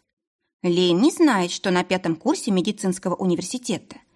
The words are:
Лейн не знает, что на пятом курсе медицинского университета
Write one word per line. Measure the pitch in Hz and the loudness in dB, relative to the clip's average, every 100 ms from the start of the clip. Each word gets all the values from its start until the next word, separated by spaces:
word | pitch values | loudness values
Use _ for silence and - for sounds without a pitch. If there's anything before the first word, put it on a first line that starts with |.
| _ _ _ _ _ _ | _ _ _ _ _ _
Лейн | 185 175 180 170 | 0 2 4 4
не | 285 | 2
знает, | - 311 208 175 | 4 4 4 0
что | - 196 | -2 0
на | 180 180 | 0 0
пятом | 185 175 160 | -2 -2 -2
курсе | 240 381 - | -2 -2 0
медицинского | 185 190 208 190 185 185 175 | 0 0 -2 -4 -4 -4 -2
университета | 185 170 180 247 - 175 - - _ | 0 -2 -4 -8 -6 -6 -8 -20 _